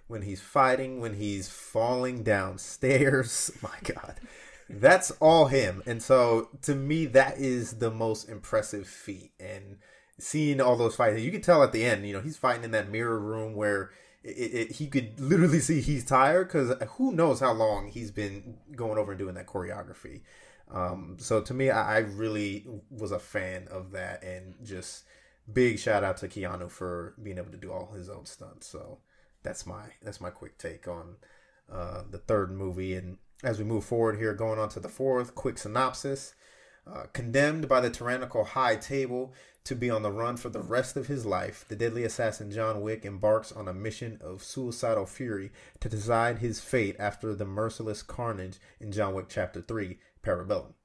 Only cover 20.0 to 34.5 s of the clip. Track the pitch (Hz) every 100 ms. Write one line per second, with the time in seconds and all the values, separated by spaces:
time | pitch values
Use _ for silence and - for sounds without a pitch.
20 | - 73 - - - - - 95 90 92
21 | 87 92 - 110 104 127 135 110 104 107
22 | 107 98 110 107 104 101 127 104 - 123
23 | 104 92 - 104 92 92 92 95 92 95
24 | 92 90 92 92 92 92 110 92 - -
25 | - - _ _ - 107 123 107 - 104
26 | 98 92 95 - 92 90 87 - 92 87
27 | 85 - 104 92 87 90 92 92 98 104
28 | 90 101 82 - - - - - - -
29 | _ _ _ _ - 92 - 98 107 -
30 | 107 98 90 - - - - 76 - 85
31 | 85 - - _ _ _ _ 98 87 95
32 | 98 101 - 110 95 95 98 90 95 92
33 | 92 92 _ _ 131 104 107 110 101 120
34 | 113 107 110 104 113